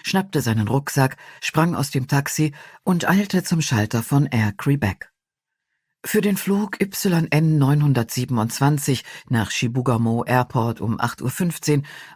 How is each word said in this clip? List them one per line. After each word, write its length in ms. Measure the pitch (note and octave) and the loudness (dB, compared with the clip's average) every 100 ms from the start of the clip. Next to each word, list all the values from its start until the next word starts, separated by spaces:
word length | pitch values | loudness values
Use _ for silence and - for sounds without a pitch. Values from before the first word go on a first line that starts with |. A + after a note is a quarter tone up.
schnappte 380 | - F#3+ F#3+ D3+ | -4 -2 -2 -2
seinen 260 | B2+ A2 G#2 | 0 0 0
Rucksack, 500 | C3+ C#3 C#3 C3 - - - | -2 -2 0 0 -2 -20 -12
sprang 340 | - D#3+ E3+ - | -4 0 0 0
aus 160 | C#3+ | -2
dem 160 | C#3 B2 | -4 0
Taxi 460 | C#3 C#3+ - D3+ - - - | 0 0 -2 -2 -4 -20 -8
und 240 | - F3 - | -2 0 2
eilte 360 | F#3+ G3+ F#3 | 2 2 -2
zum 180 | F#3 E3 | 0 -2
Schalter 420 | D3+ A2+ G#2+ A#2 | 0 0 0 -2
von 220 | - C#3+ C#3+ | 2 2 2
Air 280 | A#2 G#2 | 2 0
Quebec. 580 | G#2 C#3+ C#3+ G2+ - - _ _ _ _ _ _ _ _ _ | -2 -2 0 0 -4 -10 _ _ _ _ _ _ _ _ _
Für 180 | - G#3+ | -4 0
den 140 | G3+ F#3+ | 0 0
Flug 460 | - G3 G#3 - | 0 -2 -2 -4
Y 460 | G3 - G3+ E3 D#3+ | -4 -2 0 0 2
N 300 | D3 D#3+ D#3 | 2 4 4
neunhundertsiebenundzwanzig 1400 | C3+ D3 D3 B2+ A2+ C3 B2 A#2+ A2+ - C#3 D3 C#3+ B2+ - - - | 4 4 4 2 0 -4 -2 -2 -2 2 2 2 0 -2 -4 -12 -2
nach 220 | A#2 G#2 | 0 0
Chibougamau 720 | - B2 B2+ B2 A#2 A#2 A#2 | -2 -2 -2 0 0 0 0
Airport 580 | - B2 B2 B2+ A#2 A2 | 0 0 2 0 -2 -2
um 180 | A2 A2 | -4 -2
acht 220 | A#2+ - | -4 -4
Uhr 80 | B2 | -6
fünfzehn 560 | - F3 - - D3 C#3+ - - | -2 -4 -2 0 0 -2 -12 -20